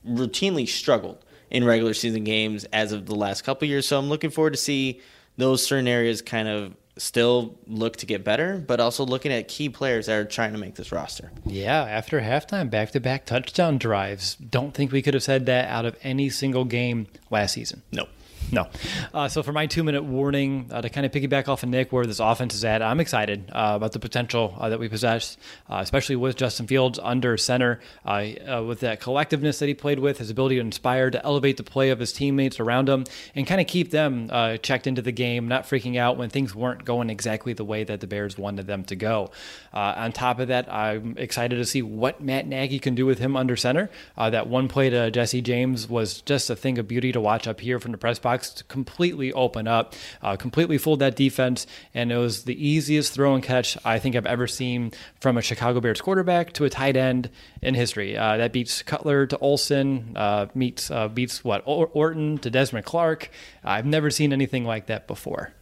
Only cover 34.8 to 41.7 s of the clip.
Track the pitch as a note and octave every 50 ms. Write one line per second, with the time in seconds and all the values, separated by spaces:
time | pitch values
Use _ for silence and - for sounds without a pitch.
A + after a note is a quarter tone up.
34.8 | - C#3 C3 B2 A2+ B2+ A#2+ A2+ B2+ A#2+ A#2+ A#2+ A#2 A#2 B2 C3 C3 - C#3 B2+
35.8 | G#2+ B2 B2 B2 A#2+ A#2+ - - B2 A2+ - C#3 C3+ A#2 F#2+ G#2+ A#2+ B2 B2 -
36.8 | - - A#2+ A#2+ A#2+ A2+ A2+ G2 - A#2 G#2+ G#2+ - B2 A2+ A2 A2 G2+ G#2+ G#2+
37.8 | A2 G2 G#2 G2 G#2+ F#2 G2+ G#2 G#2 G2+ G2 - F#2+ G2+ G2+ G2 F#2 F#2+ G2+ G2
38.8 | F#2 - G2 F#2 G#2+ G#2+ A2+ G#2+ F#2+ - - - - - - - - - - G#2
39.8 | G2+ G2+ - - A2+ A#2 A2+ - B2+ B2 B2 A#2 C3 A#2+ B2+ B2 B2 - - G#2+
40.8 | G#2+ G#2+ G#2+ A2 G#2+ A2+ A2+ - B2+ B2 - B2 A#2+ A#2+ B2 A#2+ A#2+ A2